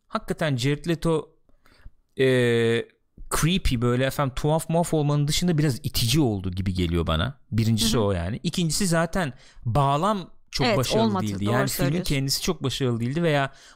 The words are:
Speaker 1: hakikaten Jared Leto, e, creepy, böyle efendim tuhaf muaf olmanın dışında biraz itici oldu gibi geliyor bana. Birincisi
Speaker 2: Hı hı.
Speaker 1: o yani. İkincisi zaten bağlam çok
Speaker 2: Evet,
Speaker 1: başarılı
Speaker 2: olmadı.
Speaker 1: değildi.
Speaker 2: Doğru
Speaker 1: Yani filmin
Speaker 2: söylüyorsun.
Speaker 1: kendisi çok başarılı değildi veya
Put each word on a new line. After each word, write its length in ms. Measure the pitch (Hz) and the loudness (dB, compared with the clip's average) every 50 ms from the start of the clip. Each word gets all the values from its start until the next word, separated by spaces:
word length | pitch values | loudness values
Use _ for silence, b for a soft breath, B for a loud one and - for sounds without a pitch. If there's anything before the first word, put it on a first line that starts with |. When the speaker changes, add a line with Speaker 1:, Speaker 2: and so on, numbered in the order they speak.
| _ _ | _ _
Speaker 1:
hakikaten 480 | - 220 - - 180 - 170 151 135 | -8 -8 -6 -6 -4 -2 -2 -2 0
Jared 320 | 120 117 143 147 143 - 170 | 0 0 0 -2 -2 -2 -4
Leto, 400 | 165 156 - 170 160 147 - - _ _ _ _ - _ b b b b b b b _ _ _ - - | -4 -2 0 0 0 -2 -2 -6 _ _ _ _ -20 _ b b b b b b b _ _ _ -2 0
e, 80 | 135 131 127 127 123 120 117 117 113 113 117 117 113 - _ _ _ _ _ - - - - - | 2 4 4 4 4 4 4 4 2 2 2 0 -2 -6 _ _ _ _ _ -16 -10 -6 -2 0
creepy, 400 | - 156 185 185 - - 135 113 | 0 2 2 2 2 0 0 2
böyle 240 | 120 120 120 127 131 | 2 2 2 2 0
efendim 300 | 135 - - 143 131 - | 0 0 -2 -4 -4 -2
tuhaf 320 | - - 151 156 160 - - | -2 0 0 0 0 0 0
muaf 240 | 160 170 170 - 160 | 0 0 0 0 0
olmanın 340 | 156 147 143 147 147 147 143 | 0 2 2 2 2 0 0
dışında 300 | - - 180 180 170 147 | 0 0 0 2 2 2
biraz 180 | 151 156 117 101 | 2 0 0 -2
itici 380 | - - - - 123 113 127 160 | -4 -4 -2 0 0 2 4 4
oldu 300 | 143 117 104 95 90 95 | 4 2 2 0 -4 -4
gibi 240 | 90 95 92 98 90 | -4 -4 -2 -2 0
geliyor 320 | 90 87 82 85 85 82 | 0 0 0 2 0 2
bana. 320 | 87 80 80 - 131 - - - - | 2 0 0 0 -2 -6 -8 -10 -4
Birincisi 420 | - 107 113 113 113 104 113 113 120 | -2 0 2 2 2 2 2 2 2
Speaker 2:
Hı 40 | 123 | 2
hı. 40 | 104 | 2
Speaker 1:
o 80 | 101 | 0
yani. 280 | 98 85 85 92 120 - | 0 -2 -2 -4 -6 -4
İkincisi 440 | - 175 - 190 175 160 147 - 202 | -6 -4 -2 -2 -2 -2 0 0 0
zaten 460 | 175 165 165 170 170 - 196 175 135 120 b b b b b b | 0 2 0 0 0 -2 -4 -4 -4 -6 b b b b b b
bağlam 680 | 120 104 143 139 139 139 147 175 208 220 190 160 - - - - - | -2 0 2 2 2 2 2 0 0 -2 -2 -6 -12 -18 -20 -14 -6
çok 160 | - - - | -4 -2 0
Speaker 2:
Evet, 120 | 240 208 139 | 2 2 0
Speaker 1:
başarılı 240 | 123 - - 220 226 | 0 0 0 2 2
Speaker 2:
olmadı. 180 | 220 202 185 - | 2 0 0 -2
Speaker 1:
değildi. 200 | 107 101 95 101 | -2 -4 -2 -2
Speaker 2:
Doğru 80 | 101 113 | 0 0
Speaker 1:
Yani 140 | 127 139 131 | 0 0 -2
filmin 180 | - - 139 | -2 -2 -2
Speaker 2:
söylüyorsun. 280 | 139 156 180 180 - 147 | -2 -2 -2 -2 -2 -2
Speaker 1:
kendisi 280 | 135 135 139 139 - | 0 0 -2 -2 -2
çok 200 | - 190 170 - | -2 -4 -4 -2
başarılı 380 | 139 127 - - 139 123 117 113 | -4 -4 -4 -2 -2 -2 -2 -2
değildi 220 | 117 120 143 170 | -2 -4 -2 0
veya 300 | 175 165 147 143 139 135 B B B B B | 0 0 2 0 0 -2 B B B B B